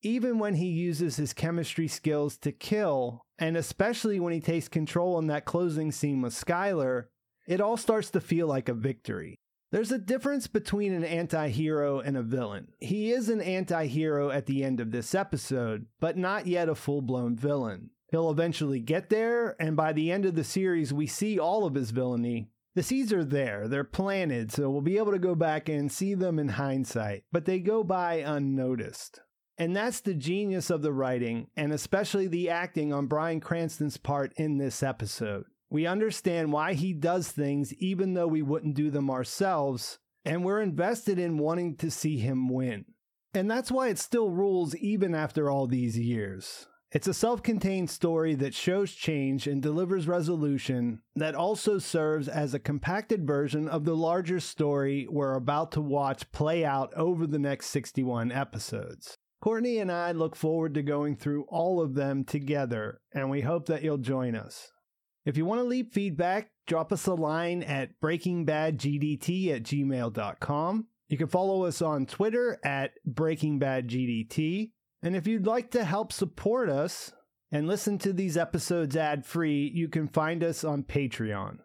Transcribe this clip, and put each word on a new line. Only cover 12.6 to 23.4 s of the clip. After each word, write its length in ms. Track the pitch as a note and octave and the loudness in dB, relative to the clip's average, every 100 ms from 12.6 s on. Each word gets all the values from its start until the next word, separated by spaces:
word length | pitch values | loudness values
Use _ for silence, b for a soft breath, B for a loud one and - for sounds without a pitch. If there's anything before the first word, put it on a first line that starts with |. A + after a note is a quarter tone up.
| - _ | -12 _
He 320 | - G3+ G#3+ | -4 -2 0
is 160 | B3 A3 | 0 0
an 120 | A3 | 0
anti-hero 920 | F3+ F#3 F#3 E3+ D#3 C3+ D#3 D3 C#3+ | 0 -2 0 0 0 0 0 2 0
at 160 | C#3 C3+ | -2 -2
the 180 | C#3 | -2
end 160 | C3+ B2+ | 0 0
of 100 | A2+ | -2
this 240 | A#2+ A2+ | -4 -2
episode, 720 | F#3+ G3 C3+ - C3+ A#2 G#2+ A2 _ | -2 0 -4 -2 -2 -2 -4 -8 _
but 160 | E3 E3 | -2 0
not 320 | F3+ G3+ F3+ | 0 0 0
yet 200 | F3 E3 | 2 2
a 60 | |
full-blown 640 | D#3 - C#3+ B2+ B2+ A#2+ A#2 | 0 0 -2 0 -2 0 0
villain. 540 | C#3 C#3+ A#2 F#2 - _ _ | 0 0 -2 -6 -12 _ _
He'll 200 | E3 E3 | 0 2
eventually 500 | D3+ E3+ D#3 D3+ C3+ | 2 0 0 0 -2
get 280 | A2+ D#3+ F#3 | 0 -2 2
there, 460 | G#3+ A3+ A#3+ A#3 - | 2 4 2 0 -2
and 160 | D#3+ D#3 | 0 2
by 160 | D#3 | 2
the 180 | D3+ D#3+ | 2 2
end 140 | F#3 | 2
of 100 | F#3+ | 2
the 100 | D#3+ | 2
series, 480 | D3+ - F#3+ F3 C#3+ | 0 0 2 2 2
we 140 | C#3+ D#3 | 0 0
see 320 | - G#3+ G3+ | 0 0 2
all 260 | D#3+ G#3 | 2 2
of 100 | D#3+ | 2
his 180 | C#3 A#2 | 0 0
villainy. 580 | A#2+ B2+ B2 A#2+ A#2 G#2+ _ _ | 0 0 0 0 -2 -6 _ _
The 80 | - | -2
seeds 300 | - C4 B3 | 0 0 2
are 120 | G3+ | 2
there, 440 | D3 C#3+ | 2 2